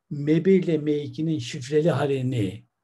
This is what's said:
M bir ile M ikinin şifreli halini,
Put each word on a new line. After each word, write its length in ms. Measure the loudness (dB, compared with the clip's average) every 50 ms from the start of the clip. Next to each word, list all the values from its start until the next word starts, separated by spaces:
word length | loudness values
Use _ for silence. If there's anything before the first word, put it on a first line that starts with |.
| _ -10
M 360 | -8 -4 0 2 2 4 4
bir 180 | 4 4 4 4
ile 140 | 2 0
M 200 | 0 0 0 -2
ikinin 420 | -2 -2 -6 -6 -4 -2 -2 -2 -4
şifreli 500 | -4 -8 -10 -10 -6 -2 0 2 2 2
halini, 760 | 2 0 0 0 0 0 -2 -2 0 0 -2 -2 -4 -8 -14 _ _ _